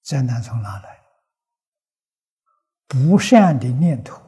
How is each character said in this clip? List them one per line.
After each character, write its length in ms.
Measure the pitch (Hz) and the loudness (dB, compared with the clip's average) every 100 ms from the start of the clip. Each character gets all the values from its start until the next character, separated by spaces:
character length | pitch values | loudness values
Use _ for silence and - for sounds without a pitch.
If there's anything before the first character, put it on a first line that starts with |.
灾 180 | - 143 | -4 -4
难 220 | 123 117 | -2 -4
从 180 | 107 117 | -6 -8
哪 180 | 101 98 | -10 -14
来？ 220 | - - _ _ _ _ _ _ _ _ _ _ _ _ _ _ _ _ _ _ _ | -18 -20 _ _ _ _ _ _ _ _ _ _ _ _ _ _ _ _ _ _ _
不 320 | 131 147 196 | 0 2 2
善 400 | - 240 185 139 | 4 4 6 0
的 80 | 123 | -4
念 360 | 123 170 131 | -2 -2 -2
头 160 | - - | -8 -20